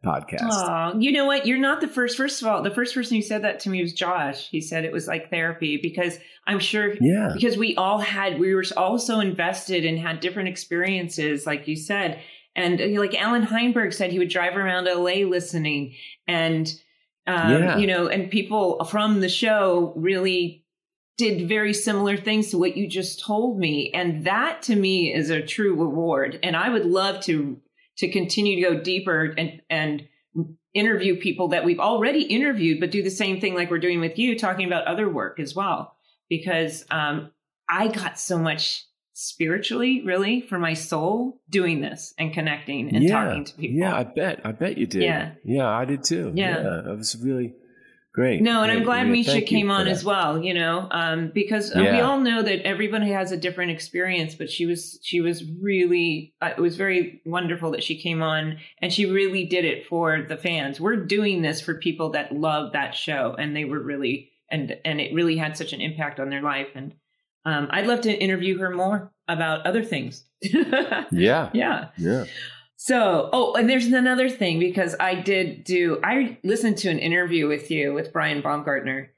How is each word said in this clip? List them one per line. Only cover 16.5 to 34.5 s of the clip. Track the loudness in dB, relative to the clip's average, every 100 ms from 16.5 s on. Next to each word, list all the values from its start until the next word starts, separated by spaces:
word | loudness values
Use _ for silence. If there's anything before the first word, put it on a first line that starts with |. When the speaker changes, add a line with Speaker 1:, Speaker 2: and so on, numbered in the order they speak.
| 2 0 -6 _ _ _ _ -4
Speaker 2:
um, | 0 4
Speaker 1:
Yeah. | 6 6 4
Speaker 2:
you | 2
know, | 2 0
and | 0 0
people | -2 0 0 0 0
from | -2 0 2 4
the | 2
show | 2 2 4 4 4 2 0
really | 0 2 2 2 0 -4 _ _ _ _ _ 0
did | 0 2 0
very | 0 2
similar | 0 0 2 2 0
things | 0 0 2
to | 2
what | 2 0
you | -4
just | -2 -4 -6
told | -2 0 0 0
me. | 0 0 -2
And | -2 -2 0 0
that | 0 0 -4
to | 0 2
me | 4 2 2
is | 0 0
a | -2
true | -2 0 0 2
reward. | 0 0 0 2 0 -2
And | -2 0
I | 0
would | 0 2
love | 2 0 -2
to, | -2 0 -2 -6 _ _ _ -6
to | -2
continue | -2 -2 0 2 2
to | 2
go | 2
deeper | 0 -4 0 0 0 -2
and, | -4 -6 _
and | -2 -2 -4 -8 _ _ -6 -6 -8 _
interview | 0 2 2 2 0
people | -2 -2 0
that | 2
we've | 2 2
already | 2 2 2 2
interviewed, | 2 2 2 2 2 2
but | 0
do | 0
the | 0
same | 0 -2 0
thing | 0
like | -2 0
we're | 0
doing | 2 2
with | 0 0
you, | 0 2
talking | 0